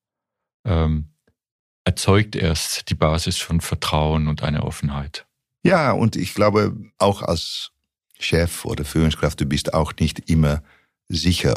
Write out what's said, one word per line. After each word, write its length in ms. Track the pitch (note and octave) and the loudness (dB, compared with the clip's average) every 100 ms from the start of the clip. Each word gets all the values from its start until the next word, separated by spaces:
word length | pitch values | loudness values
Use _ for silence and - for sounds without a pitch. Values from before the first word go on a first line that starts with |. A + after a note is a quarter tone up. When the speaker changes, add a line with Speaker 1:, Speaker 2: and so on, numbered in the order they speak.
| _ _ _ _ _ _ - | _ _ _ _ _ _ -2
Speaker 1:
ähm, 440 | E2 D#2 D#2 D2+ _ _ _ _ _ _ _ | 0 2 0 -4 _ _ _ _ _ _ _
erzeugt 520 | - - - G2 A2 - | -4 0 4 4 2 0
erst 540 | F2 E2 - - - | 0 0 -2 -6 -6
die 60 | E2 | 0
Basis 420 | D#2+ D#2+ - F2+ | 2 2 -2 -4
von 240 | - E2+ | -2 -2
Vertrauen 680 | - - - D#2 D#2 D#2 D#2 | -2 -4 -2 0 2 2 0
und 160 | D2+ | -2
einer 200 | D2+ D2+ | -2 -2
Offenheit. 640 | - - D2 C#2+ C#2+ - - _ _ _ | -4 -4 -4 -4 -8 -12 -18 _ _ _
Speaker 2:
Ja, 280 | E3+ F3+ C#3 | 2 4 4
und 240 | G2 A2 - | 2 2 0
ich 180 | F2+ | -4
glaube, 420 | - G#2 G#2 G2+ - - _ | 2 4 4 2 -2 -12 _
auch 240 | G2 G2 | 0 0
als 500 | - E2+ - - - _ _ _ _ _ | -2 -2 -4 -10 -12 _ _ _ _ _
Chef 460 | - E2 E2+ - - | -2 0 0 -4 -8
oder 200 | D2+ D2 | -6 -2
Führungskraft, 560 | D#2+ D#2 - D2+ - | 2 2 2 -2 -2
du 40 | D2 | -2
bist 280 | C#2+ - | -2 0
auch 200 | D#2+ E2 - | 0 -2 0
nicht 300 | - - - | -2 -2 0
immer 320 | D#2+ D2+ D2 - _ _ _ - | 2 4 0 -6 _ _ _ -10
sicher, 460 | E2+ E2 F2+ - | -2 0 0 0